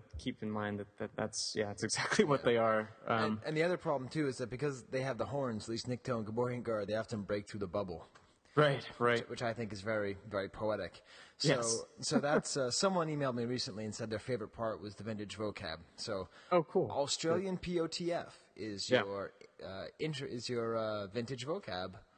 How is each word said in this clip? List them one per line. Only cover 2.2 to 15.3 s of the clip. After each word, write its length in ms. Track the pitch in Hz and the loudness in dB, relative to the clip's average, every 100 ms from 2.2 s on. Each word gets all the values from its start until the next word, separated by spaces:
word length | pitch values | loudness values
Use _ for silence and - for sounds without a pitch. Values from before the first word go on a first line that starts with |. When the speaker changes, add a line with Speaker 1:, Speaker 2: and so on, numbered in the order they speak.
Speaker 1:
what 160 | 175 139 | 6 6
Speaker 2:
Yeah. 40 | 127 | 6
Speaker 1:
they 100 | 117 | 6
are. 320 | 113 110 110 - - | 6 4 2 -4 0
Um, 160 | 113 | 2
Speaker 2:
And, 140 | 110 107 123 | 2 0 0
and 100 | 156 | 2
the 60 | |
other 140 | 170 175 | 2 2
problem, 300 | 165 139 120 | 0 -2 0
too, 180 | 156 143 | 0 0
is 120 | 123 | 0
that 120 | 120 | -4
because 320 | 123 147 131 104 | -2 -2 -4 -4
they 120 | 131 | -2
have 140 | 135 113 | -2 -2
the 100 | 104 | -2
horns, 360 | 139 131 110 110 | -2 -2 -2 -4
at 20 | |
least 180 | 113 - | -4 -2
Nikto 280 | 123 - 117 | -4 0 -2
and 80 | 107 | 0
Gamorrean 380 | 113 123 123 | 0 0 0
Guard, 240 | 113 110 101 | 0 0 0
they 80 | 107 | -2
often 260 | 110 107 | -2 -4
break 240 | 95 104 - | -2 -2 -2
through 120 | 107 | -6
the 80 | 95 | -2
bubble. 360 | 101 95 80 - - - _ _ - | -2 -2 -4 -10 -20 -20 _ _ 4
Speaker 1:
Right, 280 | 151 131 - - | 6 4 -4 2
right. 220 | 120 117 | 4 4
Speaker 2:
Which, 80 | 117 | 2
which 120 | 120 | -4
I 100 | 120 | -2
think 180 | 113 110 | -2 -4
is 80 | 101 | -4
very, 380 | 101 110 101 98 110 | 0 0 0 -2 -4
very 200 | 98 95 | -2 -2
poetic. 520 | - 110 104 87 - - - - - | -2 0 0 -2 -8 -20 -20 -16 0
So, 100 | 147 | 4
Speaker 1:
Yes. 340 | 131 117 113 - - | 4 4 0 -2 -8
Speaker 2:
so 180 | 131 156 | 0 2
that's, 380 | 143 156 - 143 | 4 2 2 0
uh, 140 | 127 | 0
someone 340 | - 196 185 156 | 2 2 2 0
emailed 280 | 147 135 120 | 0 0 0
me 80 | |
recently 400 | 120 123 - 101 | 0 -2 -2 -4
and 100 | 107 | -6
said 160 | 104 113 | -4 -4
their 80 | 107 | -4
favorite 300 | - 120 104 | -2 -4 -4
part 300 | - 113 95 | -4 -4 -2
was 140 | 104 101 | -8 -8
the 80 | |
vintage 340 | 104 104 101 | -6 -6 -6